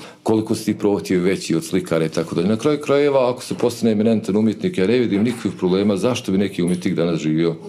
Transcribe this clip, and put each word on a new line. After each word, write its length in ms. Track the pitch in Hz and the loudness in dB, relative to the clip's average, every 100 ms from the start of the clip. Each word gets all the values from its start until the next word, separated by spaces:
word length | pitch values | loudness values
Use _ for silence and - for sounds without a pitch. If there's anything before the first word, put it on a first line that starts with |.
| - - | -16 -6
koliko 320 | - 110 110 110 | 0 0 0 -2
su 100 | - | -2
ti 120 | 104 | 0
prohtjevi 460 | 104 101 - 92 | 0 0 0 0
veći 320 | 90 87 - 82 | 2 0 0 -2
od 100 | - | -2
slikara 400 | 92 - 82 80 | -4 0 0 0
i 40 | |
tako 260 | - - 85 | -2 -2 0
dalje. 120 | 90 | 0
Na 100 | 107 | 0
kraju 240 | 151 147 | 0 0
krajeva, 480 | 147 143 147 135 123 | 0 2 4 2 2
ako 140 | 123 | -2
se 120 | - - | -6 -2
postane 360 | 123 113 117 | -2 0 0
eminentan 460 | 104 110 110 - 101 | 2 2 2 0 0
umjetnik, 400 | 110 98 92 92 | 2 0 -2 0
ja 100 | 92 | 2
ne 120 | 127 | 2
vidim 240 | 113 98 | 2 2
nikakvih 300 | 117 120 101 87 | 0 -2 -4 -2
problema 400 | 90 92 104 98 | 0 2 2 2
zašto 340 | 113 120 - | 0 -2 0
bi 60 | 95 | 0
neki 260 | 98 92 | 0 0
umjetnik 300 | 87 90 101 80 | -2 0 -2 0
danas 240 | 85 80 | 0 0
živio, 360 | 78 78 85 80 | 0 0 0 -2